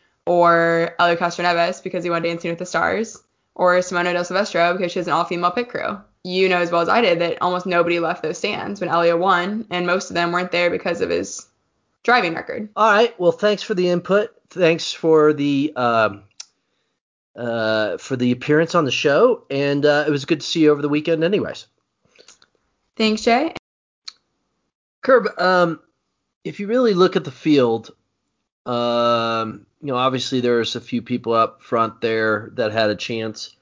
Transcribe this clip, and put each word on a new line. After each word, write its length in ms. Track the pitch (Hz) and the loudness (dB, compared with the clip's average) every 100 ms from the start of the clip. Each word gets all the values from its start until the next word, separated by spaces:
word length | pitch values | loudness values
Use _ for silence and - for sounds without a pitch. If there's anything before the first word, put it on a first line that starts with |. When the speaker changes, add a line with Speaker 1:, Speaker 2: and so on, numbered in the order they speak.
| _ _ - | _ _ -2
Speaker 1:
or 680 | 175 170 170 170 165 170 - | 2 4 4 4 2 -2 0
Elio 180 | 170 170 | 0 2
Castroneves, 680 | 175 175 175 170 170 180 | -2 -2 0 0 0 -4
because 220 | 180 180 | -8 -6
he 60 | 175 | -4
won 120 | 170 | -2
Dancing 280 | 170 170 170 | -2 -4 -6
with 80 | 170 | -8
the 80 | 180 | -6
Stars, 560 | 165 170 190 226 - _ _ _ | -2 0 -2 -6 -12 _ _ _
or 220 | - 180 180 | 0 2 2
Simona 340 | 180 175 175 | 0 -2 -2
Del 120 | 175 | -2
Silvestro, 480 | 175 185 220 170 170 | -2 -2 -2 0 0
because 200 | 190 175 | 0 -4
she 80 | 185 | -4
has 80 | 170 | -2
an 60 | |
all-female 360 | 139 - 170 175 | -2 -2 -2 -2
pit 180 | 240 240 | -2 -6
crew. 300 | - - 202 - _ | -6 -6 -8 -14 _
You 260 | 185 185 190 | -6 0 2
know 100 | 180 | 2
as 120 | 170 | 0
well 100 | 170 | 0
as 80 | 170 | 2
I 120 | 214 | 2
did 200 | 214 165 | 2 2
that 220 | 170 - | 0 -2
almost 240 | 180 180 185 | -2 -2 -2
nobody 320 | 170 170 170 | 0 2 0
left 240 | 165 175 | -2 -4
those 160 | 156 - | -6 -4
stands 420 | 202 - 202 202 | -6 -6 -8 -6
when 80 | 175 | -2
Elio 280 | 170 170 170 | 2 2 2
won, 500 | 190 175 180 214 - | 2 2 0 -6 -6
and 140 | 180 | -4
most 260 | 175 185 - | -2 -2 -2
of 40 | |
them 160 | 175 170 | -4 -2
weren't 220 | 175 180 | -2 -2
there 180 | 175 175 | 0 0
because 300 | 180 185 170 | -2 -4 -4
of 100 | 87 | -2
his 340 | 85 101 - - _ _ _ _ _ | -4 -4 -12 -18 _ _ _ _ _
driving 300 | - 240 175 | 0 2 2
record. 340 | 165 - - 214 - | -6 -10 -10 -10 0
Speaker 2:
All 140 | 214 | 2
right. 280 | 208 233 - | 4 2 2
Well, 140 | 175 | 0
thanks 320 | 165 208 202 | 2 0 -2
for 100 | - | -4
the 140 | 185 180 | -2 0
input. 420 | 175 175 196 - _ _ | 0 0 0 0 _ _
Thanks 420 | 170 165 165 - | 0 2 2 -4
for 400 | - 165 156 151 | -4 2 4 4
the, 400 | 143 143 139 147 | 2 0 0 -2
um, 480 | 123 120 113 107 98 95 _ - _ _ _ _ _ _ _ _ - | -2 0 2 0 -2 _ _ -20 _ _ _ _ _ _ _ _ -10
uh, 600 | 120 117 110 110 104 82 | -6 -2 0 0 0 -4
for 180 | - 127 | -6 -2
the 140 | 123 | 0
appearance 420 | 120 143 151 165 | 0 2 2 4
on 100 | 175 | 2
the 60 | 139 | 0
show, 540 | - 147 147 247 226 - | 0 2 4 4 2 -4
and, 340 | 139 143 143 | -4 -2 2
uh, 200 | 147 147 151 | 2 2 0
it 40 | |
was 140 | 143 | -2
good 160 | 135 156 | -2 -4
to 60 | - | -2
see 140 | 165 | 2
you 100 | 151 | 4
over 120 | 143 | 4
the 60 | 147 | 0
weekend 360 | 151 151 160 | -2 0 0
anyways. 420 | 165 202 87 - - _ _ _ _ _ - - _ _ _ _ _ - | 0 0 -4 -10 -18 _ _ _ _ _ -20 -20 _ _ _ _ _ -4
Speaker 1:
Thanks, 260 | 220 220 | -2 0
Jay. 320 | 240 240 320 - _ _ _ _ - _ _ _ _ _ _ _ _ _ | 2 2 0 -6 _ _ _ _ -20 _ _ _ _ _ _ _ _ _
Speaker 2:
Curb, 260 | - 254 202 - | 2 2 2 -2
um, 420 | 180 180 170 156 _ _ _ _ _ _ | 2 4 2 -2 _ _ _ _ _ _
if 160 | 165 151 | -14 -10
you 60 | 202 | -4
really 280 | 247 233 | 0 2
look 220 | 180 185 185 | 4 4 2
at 80 | |
the 60 | 143 | -6
field, 600 | - 156 147 120 113 - - _ _ _ _ _ _ - | -6 2 4 4 0 -6 -20 _ _ _ _ _ _ -6
um, 1000 | 120 120 120 120 117 117 113 110 104 _ _ | -4 0 2 2 2 0 -2 -4 -10 _ _
you 80 | 143 | -6
know, 80 | 123 | 0
obviously 440 | 131 127 - 131 | 0 0 -2 0
there's 340 | 120 117 110 | 2 2 0
a 60 | 117 | -6
few 220 | - 120 | -6 -6
people 300 | 117 123 117 | -4 -6 0
up 300 | 113 110 - | 2 2 -2
front 380 | - 117 110 - | -4 -2 -2 -2
there 500 | 113 113 110 107 107 | -2 0 0 -2 -4
that 180 | - 110 | -4 -2
had 180 | 110 107 | 0 0
a 60 | 107 | 0
chance. 580 | - 113 110 107 - _ | -6 -6 -6 -10 -18 _